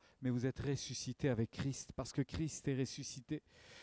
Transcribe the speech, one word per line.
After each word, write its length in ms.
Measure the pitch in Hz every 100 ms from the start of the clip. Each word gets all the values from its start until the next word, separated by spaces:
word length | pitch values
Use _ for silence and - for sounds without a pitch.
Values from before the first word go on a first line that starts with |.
| - -
mais 100 | 127
vous 140 | 123
êtes 160 | 131 -
ressuscités 680 | 131 135 - 127 127 - 143
avec 200 | 113 113
Christ, 420 | - 135 127 - -
parce 160 | 131
que 100 | -
Christ 460 | 131 - 160 - 147
est 100 | 131
ressuscité. 640 | 127 - 127 135 - 151 _ - - -